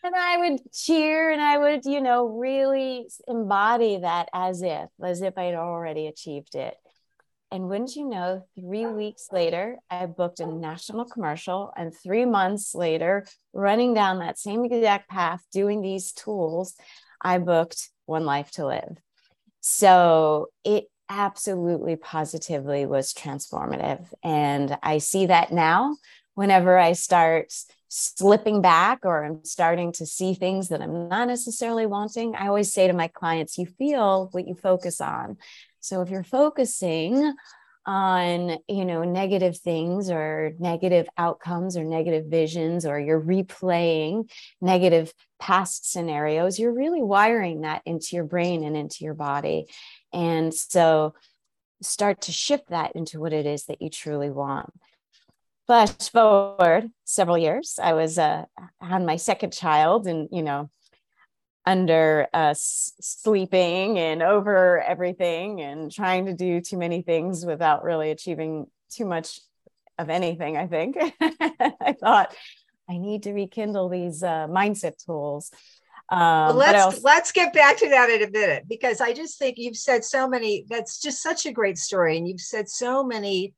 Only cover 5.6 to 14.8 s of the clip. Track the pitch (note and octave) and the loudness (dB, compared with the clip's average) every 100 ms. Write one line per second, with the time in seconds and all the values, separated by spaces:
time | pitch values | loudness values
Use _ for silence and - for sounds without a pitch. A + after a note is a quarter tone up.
5.6 | E3+ E3+ E3 D#3 D#3 D#3 - C#3+ C#3+ C#3 | -6 -6 -8 -8 -8 -12 -12 -14 -12 -10
6.6 | B2+ - _ _ _ _ _ _ _ F#3 | -10 -12 _ _ _ _ _ _ _ -10
7.6 | F#3 G3 B3+ D4 C#4+ G#3 F3+ F#3 F#3 - | -8 -8 -8 -10 -8 -6 -6 -6 -10 -18
8.6 | F3+ G#3 A3+ G#3+ G#3+ G#3 - F#3+ E3+ E3+ | -10 -8 -6 -6 -8 -12 -8 -2 -2 -2
9.6 | G#3 B3 _ F3+ F3+ E3 F3 F3 D#3 D#3+ | -6 -10 _ -8 -8 -4 -6 -4 -10 -8
10.6 | D#3+ E3+ - G#3+ A#3+ A#3+ E3 D#3 - F#3 | -10 -12 -12 -10 -10 -6 -6 -6 -6 -6
11.6 | G3 - E3 D#3+ F#3 G#3 B3 G#3+ F#3 G#3 | -8 -10 -12 -12 -4 0 2 2 0 -2
12.6 | G3+ - F3 D#3+ E3 G3+ G3 - _ - | -8 -4 -2 0 0 -2 -4 -20 _ -2
13.6 | G3 G#3+ B3 A3+ G3 F#3 E3+ - G#3 G#3+ | 0 2 2 2 2 0 -6 -8 -6 -4
14.6 | A#3+ A#3+ | -2 2